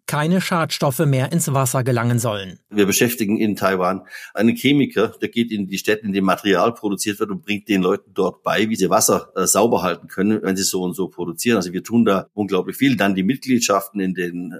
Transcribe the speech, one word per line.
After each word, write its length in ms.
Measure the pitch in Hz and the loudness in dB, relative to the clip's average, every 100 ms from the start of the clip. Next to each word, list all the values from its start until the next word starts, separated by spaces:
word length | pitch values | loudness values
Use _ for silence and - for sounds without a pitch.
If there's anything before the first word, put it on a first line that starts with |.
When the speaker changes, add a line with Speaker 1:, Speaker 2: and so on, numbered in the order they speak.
Speaker 1:
keine 380 | - 151 160 185 | -4 -2 2 0
Schadstoffe 560 | - 175 156 - 156 127 | 2 -2 -2 0 -2 2
mehr 340 | 151 131 131 | 2 2 0
ins 220 | 165 160 | -2 0
Wasser 280 | 135 135 135 | 0 0 0
gelangen 360 | 123 120 117 117 | 0 0 2 0
sollen. 400 | 117 104 95 90 _ | 0 -4 -8 -14 _
Speaker 2:
Wir 160 | 104 | 2
beschäftigen 540 | 98 98 120 117 101 110 | 2 4 2 2 0 2
in 180 | 107 98 | 0 0
Taiwan 460 | 98 95 90 95 - - - | 0 2 0 -2 -8 -18 -10
einen 220 | - 113 117 | 2 2 4
Chemiker, 580 | 131 143 127 98 107 - | 2 4 2 0 -2 -2
der 80 | 104 | -4
geht 200 | 117 117 | -2 -2
in 180 | 107 92 | -4 -4
die 100 | 95 | -4
Städte, 260 | - 107 | -2 -2
in 80 | 104 | 0
dem 120 | 98 | 0
Material 500 | 95 87 104 90 113 | 2 2 2 2 2
produziert 440 | - 104 95 107 104 | 0 -4 -4 -4 -4
wird 120 | 104 | -6
und 100 | 92 | -6
bringt 260 | 95 104 - | -6 -6 0
den 100 | 98 | 0
Leuten 300 | 90 98 - | 2 -2 -4
dort 300 | 98 95 - | -2 -2 -2
bei, 260 | - 87 110 | -2 0 0
wie 80 | 110 | 0
sie 140 | 90 | 2
Wasser, 400 | 104 - 95 - 95 | 2 4 0 -2 -2
äh, 100 | 90 | 0
sauber 340 | 98 117 120 | 2 4 2
halten 280 | 92 85 - | 0 -4 -8
können, 340 | - 101 110 | -2 0 0
wenn 140 | 95 95 | -2 -2
sie 80 | |
so 180 | 92 92 | -2 -2
und 120 | 90 | -4
so 140 | 87 87 | -4 -6
produzieren. 480 | - 87 78 120 110 | -6 -8 -4 0 0
Also 160 | 87 | 0
wir 100 | 90 | -6
tun 220 | - 117 | 0 2
da 240 | 107 95 - | 2 2 -2
unglaublich 420 | 104 101 92 95 - | -6 -2 -2 -2 -2
viel. 220 | 135 107 | 0 2
Dann 160 | 101 | 0
die 80 | 95 | 2
Mitgliedschaften 800 | 95 135 131 120 117 98 - 101 | 0 -2 0 0 2 0 0 -4
in 120 | 95 | -4
den 400 | 90 87 87 87 | -4 -6 -6 -10